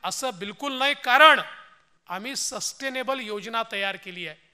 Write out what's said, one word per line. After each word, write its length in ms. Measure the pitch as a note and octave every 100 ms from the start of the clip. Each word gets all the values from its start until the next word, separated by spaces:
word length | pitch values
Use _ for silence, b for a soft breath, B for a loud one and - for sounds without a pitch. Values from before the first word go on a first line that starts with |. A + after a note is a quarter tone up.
असं 260 | F3 - C4
बिलकुल 400 | F#3+ G3+ G#3 C#4+
नाही, 200 | C4 C4+
कारण 480 | C#4 C4 B3 D#4 C4+ - - - _ _ _ _
आम्ही 260 | F3+ A3+ C#4
सस्टेनेबल 840 | - A3+ - - C4+ C4 B3+ C4+
योजना 440 | A3 G#3 G3+ A3+ A3+
तयार 240 | G3+ G3 F#3+
केली 320 | F#3+ F3+ E3
आहे. 100 | D#3 _